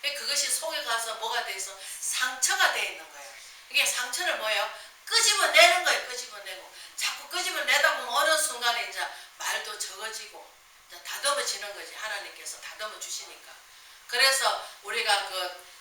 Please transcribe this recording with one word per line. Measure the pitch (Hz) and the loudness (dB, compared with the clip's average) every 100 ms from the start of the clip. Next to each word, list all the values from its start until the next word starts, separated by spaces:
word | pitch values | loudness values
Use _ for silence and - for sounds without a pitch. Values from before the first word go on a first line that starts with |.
근데 | 285 285 | -6 -4
그것이 | 226 277 - | -2 0 2
속에 | - 320 302 | 0 -2 -4
가서 | 226 226 226 220 | -2 -2 -2 -6
뭐가 | 226 240 - | -4 -2 -4
돼 | |
있어? | - - 196 - - | -6 -8 -10 -12 -8
상처가 | - - 247 262 - 381 - | -4 0 0 2 2 4 4
돼 | 240 - | 4 -2
있는 | - - | -6 -14
거야. | - - - - - - | -16 -16 -16 -18 -18 -2
이게 | - 285 | 2 2
상처를 | - 240 - 349 - | 2 -2 -2 0 0
뭐예요? | 220 208 214 - - - - | 0 0 -2 -6 -16 -16 0
끄집어내는 | 453 427 415 349 311 349 359 | 4 4 4 6 10 10 8
거예요. | 359 - - | 2 0 -2
끄집어내고. | - - 214 - 185 - - - - | -8 -8 -10 -12 -12 -14 -18 -14 -4
자꾸 | - - - | -4 -4 -6
끄집어내다 | 359 359 320 254 285 311 269 | -4 -2 0 4 6 6 4
보면 | 240 | 0
어느 | 262 302 311 | 2 4 4
순간에 | 240 240 240 233 - | 2 0 0 0 -2
이제 | - - - - - | -6 -6 -8 -16 -8
말도 | - 208 - 208 | -4 -4 -4 -6
적어지고 | - 202 220 214 208 214 - - - - - | -8 -8 -8 -8 -12 -16 -18 -20 -20 -20 -20
이제 | - | -16
다듬어지는 | - - 571 571 - - - | -10 -4 0 0 0 -4 -6
거지. | - - - | -10 -12 -10
하나님께서 | 214 202 - - - - | -6 -6 -10 -12 -12 -10
다듬어 | - - 220 190 | -12 -10 -10 -8
주시니까. | - - - - - - - - - - - 247 | -8 -8 -10 -16 -18 -20 -20 -20 -20 -20 -4 4
그래서 | 269 - - - - - | 4 6 2 0 -6 -12
우리가 | 392 233 220 202 190 | -6 -2 2 2 0
그 | 185 180 - - - | -4 -6 -8 -18 -18